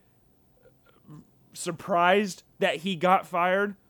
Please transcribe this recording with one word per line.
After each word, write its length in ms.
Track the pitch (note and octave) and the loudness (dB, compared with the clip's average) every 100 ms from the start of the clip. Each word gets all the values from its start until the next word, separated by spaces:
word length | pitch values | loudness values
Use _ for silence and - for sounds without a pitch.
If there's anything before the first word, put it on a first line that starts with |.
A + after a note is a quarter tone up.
| _ _ _ _ _ _ _ _ _ _ - D3+ - _ _ | _ _ _ _ _ _ _ _ _ _ -20 -20 -20 _ _
surprised 880 | - F3+ E3+ - F3 F3 G3+ G3+ - - - | -12 -10 -8 -2 2 4 4 0 -6 -16 -4
that 180 | F#3 C#3 | -2 -2
he 200 | F3+ E3+ | -4 0
got 280 | F3+ F#3+ - | 2 2 0
fired. 520 | F3 F3+ G3 G#3 G3 | -2 0 0 -2 -6